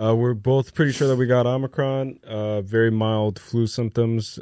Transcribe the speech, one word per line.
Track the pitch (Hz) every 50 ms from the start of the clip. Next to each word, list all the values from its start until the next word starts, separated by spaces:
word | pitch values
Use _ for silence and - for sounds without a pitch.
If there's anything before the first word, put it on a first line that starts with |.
Uh, | 110 113 113
we're | 117 120 123 120
both | 104 101 127 135 135 123 - -
pretty | - 156 139 123
sure | - 147 135
that | 131 123
we | 127 120
got | 127 123 120
Omicron, | 123 127 131 135 131 - - 139 135 135 135 135 135 - - _
uh, | - 110 107 107 107 107 104
very | 95 98 110 113 113 113
mild | 110 110 110 110 110 107 107 107 98 -
flu | - - - 117 117 110
symptoms. | - - 117 110 - 120 117 113 113 113 107 - - -